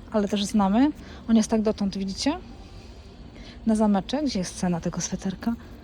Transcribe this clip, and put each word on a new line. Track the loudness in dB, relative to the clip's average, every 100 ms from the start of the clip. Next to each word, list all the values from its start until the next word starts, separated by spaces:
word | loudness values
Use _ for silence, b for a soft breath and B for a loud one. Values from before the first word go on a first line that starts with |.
| 0
ale | 0 2
też | 0 2
znamy. | 4 4 6 4 2 B B B
On | 4
jest | 6
tak | 2
dotąd, | 2 2 0 -2
widzicie? | -4 -2 0 -2 -6 -16 -18 -18 -18 -18 -18 -18 -18 -16 B B 0
Na | 4
zameczek. | 4 4 2 -2 0
Gdzie | -2
jest | -4 -2
cena | -2 0
tego | -2 -4
sweterka? | -4 -4 -6 -4 -4 -4 B B